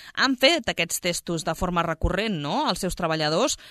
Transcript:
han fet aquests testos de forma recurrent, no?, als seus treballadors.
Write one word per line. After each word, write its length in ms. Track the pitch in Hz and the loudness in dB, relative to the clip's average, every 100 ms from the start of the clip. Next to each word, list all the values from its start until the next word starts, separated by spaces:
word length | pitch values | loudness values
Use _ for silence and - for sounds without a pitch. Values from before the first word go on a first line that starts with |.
| - | -10
han 220 | - 247 262 | 0 2 4
fet 320 | 269 330 226 | 4 4 0
aquests 320 | 175 170 - | -2 -2 -2
testos 400 | 175 170 - 170 | -2 -4 -4 -4
de 140 | 165 160 | -2 -2
forma 240 | 175 175 | 0 0
recurrent, 540 | 165 160 170 175 220 170 | 0 0 0 0 -2 -2
no?, 300 | 143 220 294 | -2 0 0
als 160 | 185 | 0
seus 100 | 185 | -4
treballadors. 600 | - 165 160 151 165 285 - - | -2 -2 0 0 2 0 -2 -10